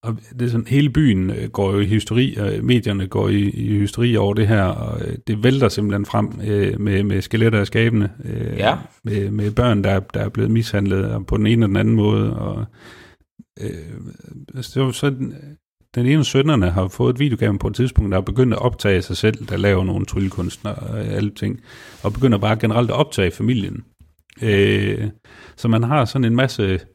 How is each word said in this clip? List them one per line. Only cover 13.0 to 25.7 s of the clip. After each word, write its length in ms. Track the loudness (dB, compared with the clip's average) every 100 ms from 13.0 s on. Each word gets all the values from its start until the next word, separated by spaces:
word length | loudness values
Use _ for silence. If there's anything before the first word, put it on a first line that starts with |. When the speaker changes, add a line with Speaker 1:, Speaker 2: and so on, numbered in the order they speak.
| -20 _ _ _ -20 -14
Speaker 1:
øh, 1000 | -12 -12 -14 -14 -16 -18 -20 -20 -16 -14
så, 300 | -8 -2 -2
så 180 | 0 -2
den, 240 | -2 -8 -10 -18 -20 _ _ _
den 120 | -2 2
ene 120 | 4
af 60 |
sønnerne 460 | 4 2 4 4 2
har 180 | 2 -2
fået 260 | 0 0
et 60 | 2
videokamera 380 | 0 0 0 0
på 100 | -4
et 60 |
tidspunkt, 380 | -2 2 2 2
der 40 | 0
er 40 |
begyndt 320 | 0 2 2
at 80 | 4
optage 400 | 0 0 2 2
sig 140 | 0 0
selv, 280 | 0 0 -6
der 100 | 0
laver 280 | 2 2
nogle 220 | 0 -2 -4
tryllekunstnere 680 | -2 -4 -4 -6 -6 -10
og 260 | -10 -8 -8
alle 300 | -4 -2 -4
ting, 300 | -4 -6 -6 -12 -20 -20 -8
og 100 | -6
begynder 260 | 0 2 2
bare 180 | 2 0
generelt 340 | 0 0 0
at 60 | 0
optage 340 | -2 0 -2
familien. 540 | 0 -2 0 -2 -8 -14 _ -20 _ _ -6
Øh, 680 | 0 4 4 2 0 -2 -6 -8 _ -20 -20 -6
så 120 |
man 140 | 0